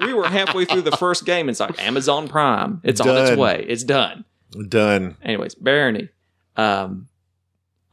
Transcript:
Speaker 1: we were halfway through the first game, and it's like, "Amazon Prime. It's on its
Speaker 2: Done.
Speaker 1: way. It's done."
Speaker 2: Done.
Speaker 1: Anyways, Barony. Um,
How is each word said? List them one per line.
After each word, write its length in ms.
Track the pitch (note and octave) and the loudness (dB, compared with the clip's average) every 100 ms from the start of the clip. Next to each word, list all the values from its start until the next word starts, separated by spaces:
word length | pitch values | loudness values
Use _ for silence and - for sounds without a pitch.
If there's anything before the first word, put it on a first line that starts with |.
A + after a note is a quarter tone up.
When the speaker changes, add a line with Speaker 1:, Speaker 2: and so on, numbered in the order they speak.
| B3+ | -2
Speaker 1:
we 80 | |
were 120 | A#3 E3+ | 0 0
halfway 380 | G3 F#3 F#3 | 0 0 -2
through 180 | F3 F3+ D3+ | 0 0 0
the 80 | C#3 | 0
first 300 | F3+ E3+ - | 0 0 0
game, 140 | F3 C#3+ | -2 -2
and 20 | |
it's 100 | G#2+ | -2
like, 180 | F#2 E2 G2+ | -4 -2 -2
"Amazon 420 | C3+ C3+ D3 D#3 | 0 0 -2 -2
Prime. 520 | D3+ C#3+ G2+ - - | 0 2 2 -2 -4
It's 200 | - A#2 | -2 2
on 120 | B2 C3 | 4 4
its 100 | C3 | 4
Speaker 2:
Done. 100 | A#2+ | 4
Speaker 1:
way. 280 | A2+ E2+ - | 2 0 -4
It's 160 | A#2 | -6
done." 400 | B2 C#3 G#2 - - _ _ G2+ G2+ | 0 0 0 -6 -20 _ _ -14 -2
Speaker 2:
Done. 480 | A2 G#2+ G2 F#2 - | 2 4 2 0 -8
Speaker 1:
Anyways, 320 | - G#2 - | -6 -4 -6
Barony. 540 | - C3 D3 C3 G#2 - _ _ _ _ - | -2 2 4 2 0 -6 _ _ _ _ -2
Um, 500 | G#2+ G2 F#2+ F#2+ - _ _ _ _ _ _ _ - | 0 0 -4 -10 -16 _ _ _ _ _ _ _ -2